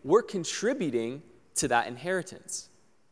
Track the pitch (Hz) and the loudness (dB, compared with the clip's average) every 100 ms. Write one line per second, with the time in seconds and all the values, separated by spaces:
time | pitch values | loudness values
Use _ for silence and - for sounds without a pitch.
0 | 135 208 247 190 160 - 208 277 165 117 | 4 4 4 -4 -4 -2 0 0 0 0
1 | 113 139 - - _ - 139 120 113 123 | -2 -6 -12 -20 _ -2 2 2 2 -4
2 | 165 185 - 90 - - - _ - _ | -4 -4 -4 -12 -12 -12 -14 _ -20 _
3 | _ | _